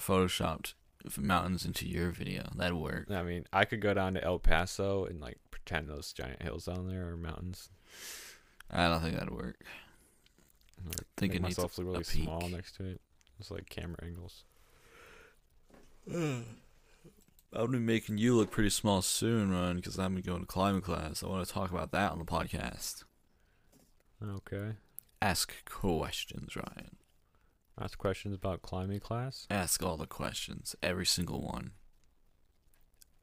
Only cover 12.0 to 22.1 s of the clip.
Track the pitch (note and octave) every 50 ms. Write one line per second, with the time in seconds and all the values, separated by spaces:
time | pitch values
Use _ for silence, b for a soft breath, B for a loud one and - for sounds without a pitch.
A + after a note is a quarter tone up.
12 | E2 - - D#2 D#2+ D#2+ D#2+ E2+ F2+ F2 F2+ F2+ F2+ - - - F#2+ F#2 F#2 -
13 | - _ _ - _ - - - G2+ - - F2 - - - - - E2 E2+ -
14 | - E2+ F2 F2 F2 F#2 - - - _ B B B B B B B B B B
15 | B B B B B B B B _ _ _ - - - - - - - - -
16 | - - - F3 E3 D3+ C3 A#2+ A#2 A2+ A2+ - - - - - - _ - -
17 | - - - - - _ _ - - _ - A2+ A2+ A#2 C3 B2 A#2 A2+ A#2 A2
18 | - - A2 G#2 A2 B2 B2 A#2 G#2 F#2 - - G#2+ G2+ - - - G#2+ G2+ F#2+
19 | - - - - A2 A2+ A#2 A2+ G#2 G2 F#2 F2+ F2+ F2+ F2 F2+ F2+ - - -
20 | F#2+ F#2+ F#2+ F#2 F2+ F#2 F2 F2 F2+ - - F#2 F#2+ G2+ G2 F#2+ F#2 F2 E2 D#2+
21 | D#2+ D#2+ - - - F2 F#2 F#2 F2 - - G2 G2 F2+ F2+ F2 D#2+ - - -
22 | G2+ G2